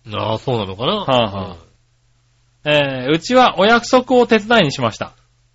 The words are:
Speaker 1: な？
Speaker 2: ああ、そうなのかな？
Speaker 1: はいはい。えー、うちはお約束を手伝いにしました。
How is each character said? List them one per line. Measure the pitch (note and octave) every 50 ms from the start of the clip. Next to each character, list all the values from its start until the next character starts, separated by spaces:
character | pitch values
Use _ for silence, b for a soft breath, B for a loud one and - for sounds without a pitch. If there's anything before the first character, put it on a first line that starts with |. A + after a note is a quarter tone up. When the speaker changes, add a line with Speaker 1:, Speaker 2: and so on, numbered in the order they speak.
| -
Speaker 1:
な？ | A2 G#2 G#2
Speaker 2:
あ | G#2 G#2+ A2
あ、 | A2
そ | - C#3+ B2
う | A2+
な | G#2
の | F#2 F#2+
か | G2 B2
な？ | D3+ G#3 G#3+
Speaker 1:
は | F#3 C#3+ C3 B2 A#2 G2+ G2 G2 F#2 F2+ F2 E2+ - _ _ _ _ _ _ _ _ _ _ _ _ _ _ _ _ _ _ _ -
い | D3
は | D3+
い。 | D3
え | C#3+ C#3 C3+ C3 B2 C3+
ー、 |
う | D#3 E3
ち | - - B3
は | B3+ B3+ G#3+ - D#3+
お | F#3+
約 | G#3+ A#3 A#3 A3+ -
束 | - B3+ B3+ - C4 B3
を | A#3+ A#3
手 | A3+ G#3+
伝 | G3+ G#3+ A#3+ A3+
い | F3
に | C#3
し | - -
ま | B2 A2
し | G#2 -
た。 | B2+ - - _ _ _ _ _ _ _ _